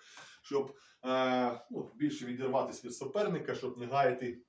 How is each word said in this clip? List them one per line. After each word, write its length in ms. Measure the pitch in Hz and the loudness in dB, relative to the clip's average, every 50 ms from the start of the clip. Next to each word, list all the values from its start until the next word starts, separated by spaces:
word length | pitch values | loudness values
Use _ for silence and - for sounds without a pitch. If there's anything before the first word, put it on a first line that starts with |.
| - - - - - - - - | -16 -20 -20 -20 -20 -20 -20 -18
щоб, 360 | - - 139 139 135 - - - - - - _ - | -6 -2 0 0 0 -2 -6 -16 -20 -20 -18 _ -2
е, 560 | 127 131 131 131 127 127 127 123 120 117 120 - - | 0 2 2 4 4 4 4 4 2 0 -2 -6 -8
ну, 200 | 170 - 95 - - | -8 -8 -8 -8 -4
більше 300 | - 151 143 - - 123 | 0 0 0 0 -2 -6
відірватися 640 | 120 123 123 131 127 135 135 - - - - - 123 | -6 -4 -2 0 0 2 2 2 0 -4 -8 -10 -10
від 80 | - | -8
суперника, 600 | - - - - 208 202 185 170 147 - - 120 | -8 -6 -2 0 0 2 2 0 0 -2 -2 -4
щоб 220 | - 131 123 120 123 | -2 -4 -6 -6 -6
не 80 | 123 | -4
гаяти 560 | 120 135 139 135 127 123 123 127 120 117 - - | 0 4 4 6 4 4 2 -2 -6 -6 -8 -12